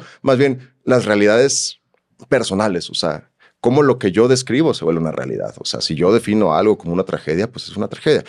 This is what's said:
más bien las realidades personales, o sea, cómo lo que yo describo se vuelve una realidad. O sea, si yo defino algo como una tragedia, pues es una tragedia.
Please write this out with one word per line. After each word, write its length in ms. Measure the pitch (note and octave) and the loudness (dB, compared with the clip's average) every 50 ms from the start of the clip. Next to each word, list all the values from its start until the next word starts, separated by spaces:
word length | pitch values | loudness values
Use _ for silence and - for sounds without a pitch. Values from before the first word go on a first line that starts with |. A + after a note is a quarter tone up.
| - - - _ | -4 -10 -20 _
más 160 | - C3+ C3 | -2 0 2
bien 320 | B2 C#3+ C3+ B2+ B2+ - - _ _ _ | 2 2 0 0 -4 -10 -18 _ _ _
las 220 | A#2+ B2+ B2 G2+ | 0 0 2 2
realidades 760 | G#2 G#2 G2+ G#2 G#2 G#2+ A#2+ C3+ C#3 - - - - - - _ _ _ _ _ _ _ _ - - | 2 2 4 4 4 4 4 2 2 0 -2 -6 -6 -10 -14 _ _ _ _ _ _ _ _ -4 -2
personales, 600 | C#3+ B2 A2+ - F#2+ G2 A2 G#2+ F#2 E2 - - | 0 0 0 0 -2 -2 0 0 -2 -4 -6 -8
o 40 | - | -6
sea, 360 | - - D#2+ D2+ - - _ _ _ _ _ _ _ | -6 -4 -4 -6 -6 -10 _ _ _ _ _ _ _
cómo 220 | - A#2+ B2+ D3+ D3 | 0 2 4 4 4
lo 160 | C3+ B2 B2+ | 4 2 0
que 120 | - G2 E2+ | 0 0 2
yo 160 | G#2+ A#2+ B2+ | 4 4 4
describo 440 | C3+ B2+ C3 - A2+ C#3 E3 C#3+ G2+ | 2 0 0 -2 -2 0 0 0 -2
se 120 | - E2 | -2 -2
vuelve 160 | E2 E2+ E2 | -2 -2 -2
una 100 | E2 D#2 | -2 -4
realidad. 420 | - - B1+ C2+ G#1+ G1+ G1+ G#1+ - - | -6 -6 -8 -8 -6 -8 -8 -10 -10 -10
O 60 | - | -10
sea, 160 | - - A#1 | -8 -6 -6
si 120 | - - D#2+ | -6 -4 -2
yo 200 | C#2+ F2 F#2 A2+ | 0 2 2 2
defino 420 | A2+ - G#2+ G#2 A2 G2+ E2 D2+ | 2 2 0 0 2 2 2 2
algo 220 | E2 G2+ G#2+ G2+ | 2 2 2 0
como 160 | - - E2+ E2+ | 0 -4 -4 -4
una 100 | F2+ - | -4 -4
tragedia, 480 | - - D2+ - D2+ D#2+ F2+ A2 B2+ | -4 -6 -6 -4 -4 -4 -2 -4 -4
pues 160 | - - - | -8 -12 -16
es 80 | - - | -12 -8
una 140 | G2+ G#2 - | -8 -8 -8
tragedia. 340 | - - - D#3 C#3 F2+ - | -10 -4 0 0 0 0 0